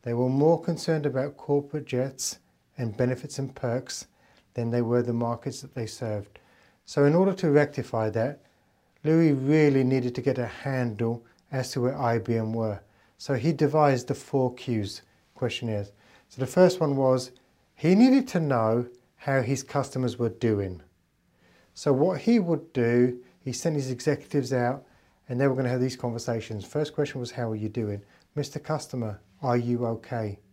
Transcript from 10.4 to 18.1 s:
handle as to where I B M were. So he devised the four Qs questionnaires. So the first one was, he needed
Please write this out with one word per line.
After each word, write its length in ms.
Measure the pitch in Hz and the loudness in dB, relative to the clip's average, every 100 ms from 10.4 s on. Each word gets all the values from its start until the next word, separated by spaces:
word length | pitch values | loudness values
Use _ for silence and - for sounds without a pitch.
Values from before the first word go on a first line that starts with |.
| 117 | -4
handle 760 | - 143 131 120 107 113 117 - _ _ | -6 -6 -2 -4 -2 -2 -4 -10 _ _
as 180 | 131 127 | -6 -6
to 100 | 135 | -2
where 140 | 123 139 | -2 0
I 220 | 123 117 | 0 0
B 160 | 107 | 0
M 180 | 113 110 | -2 -2
were. 280 | 113 110 101 - _ _ _ | -2 -4 -6 -12 _ _ _
So 160 | - | -6
he 180 | 131 131 | -2 0
devised 560 | 160 147 151 147 131 131 | 2 2 4 4 4 -2
the 60 | |
four 400 | 143 - 139 127 | -8 -2 0 0
Qs 480 | 123 - 113 98 - _ _ _ | -2 -4 -2 -2 -8 _ _ _
questionnaires. 580 | - 123 - 117 104 101 _ _ - _ | -6 -4 -4 -4 -4 -6 _ _ -20 _
So 100 | - | -8
the 60 | 131 | -2
first 340 | - 185 185 | 6 4 6
one 160 | 156 139 | 0 2
was, 340 | 131 131 127 - _ _ _ | 2 2 -2 -16 _ _ _
he 200 | _ 156 | _ 2
needed 320 | 190 254 | 6 6